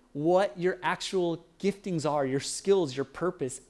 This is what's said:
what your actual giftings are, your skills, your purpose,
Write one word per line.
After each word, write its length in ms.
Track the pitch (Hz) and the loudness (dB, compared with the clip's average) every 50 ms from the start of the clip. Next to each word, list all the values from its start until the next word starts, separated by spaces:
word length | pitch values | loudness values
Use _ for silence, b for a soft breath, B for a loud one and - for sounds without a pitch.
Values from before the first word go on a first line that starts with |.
| B B - | B B -8
what 460 | 147 151 165 180 185 202 190 - 185 | -2 2 4 4 4 4 2 -2 -2
your 200 | 170 180 180 - - | -2 0 0 0 0
actual 600 | 160 180 180 - - - 190 175 170 165 160 - _ _ - | -2 -2 -2 -4 -4 -2 0 0 0 -2 -4 -8 _ _ -4
giftings 520 | - 196 202 202 - 202 180 160 131 151 | -2 -2 -2 -2 -4 -4 -2 0 0 0
are, 140 | 143 147 139 | 0 0 0
your 140 | 131 131 139 | 0 0 -2
skills, 560 | - - - - - 190 196 196 175 139 127 | -2 -4 -8 -2 2 4 4 4 4 0 -2
your 80 | 139 135 | -4 -6
purpose, 560 | - - - 165 180 180 - 147 127 - - - | -6 -6 -4 -4 -4 -2 -2 -4 -6 -6 -8 -16